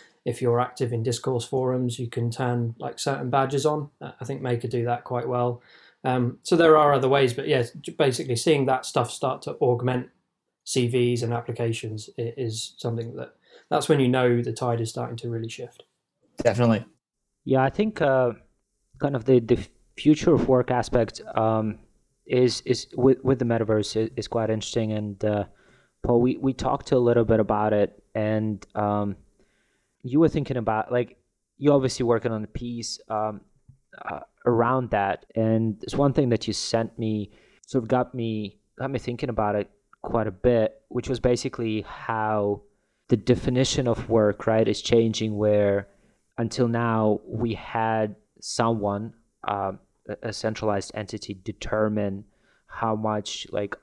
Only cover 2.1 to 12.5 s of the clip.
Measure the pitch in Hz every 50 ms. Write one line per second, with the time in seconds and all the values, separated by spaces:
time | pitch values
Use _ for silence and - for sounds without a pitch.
2.1 | - 123 117 120 117 - 131 123 123 120 120 117 117 - 127 123 - - - 143
3.1 | 139 139 143 127 127 139 135 131 143 143 139 151 151 156 143 147 _ - 143 143
4.1 | - - 123 117 139 131 - 127 123 117 120 120 123 120 117 120 120 120 - -
5.1 | 127 120 120 127 123 123 123 123 120 120 _ _ - - - - _ _ - 139
6.1 | 127 127 123 120 - - - - 185 165 170 160 156 156 151 147 143 131 131 131
7.1 | 135 139 139 123 117 139 139 160 147 131 120 - - 156 - - - - 151 139
8.1 | 123 - - 135 120 113 - 180 156 139 135 127 131 127 - - - 139 117 117
9.1 | - - - 131 131 - - 147 151 - 147 127 123 110 123 127 127 123 131 -
10.1 | _ _ _ _ _ _ _ _ _ _ - - - 135 123 120 123 127 120 123
11.1 | 123 117 120 117 117 117 - - 120 - 120 117 113 - - 110 107 107 107 -
12.1 | - - 117 117 117 - 120 113